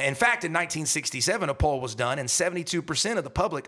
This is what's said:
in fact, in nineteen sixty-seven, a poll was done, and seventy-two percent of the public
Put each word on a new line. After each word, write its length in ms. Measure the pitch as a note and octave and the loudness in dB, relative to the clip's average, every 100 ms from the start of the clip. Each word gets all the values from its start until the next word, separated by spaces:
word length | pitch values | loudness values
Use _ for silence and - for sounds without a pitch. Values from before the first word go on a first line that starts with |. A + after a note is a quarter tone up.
in 120 | C#3 C3 | 2 4
fact, 280 | A#3+ A3+ E3 | 4 2 0
in 60 | |
nineteen 320 | E3 E3+ D#3+ D3+ | 0 0 -2 -2
sixty-seven, 640 | D#3 - C3 C3 G#3+ D#3+ | -2 -2 0 0 0 0
a 40 | |
poll 280 | C3+ D3+ C3+ | 2 2 2
was 140 | B2 A2 | -2 -2
done, 240 | A#2+ C#3 | 0 0
and 100 | B2 | 0
seventy-two 520 | - F3 F3 E3 E3+ | 2 0 -2 -2 -2
percent 360 | - C#3+ G#3 G#3+ | -2 0 0 0
of 60 | C3+ | -2
the 40 | |
public 380 | D#3+ G#3 C#3+ | 0 0 -2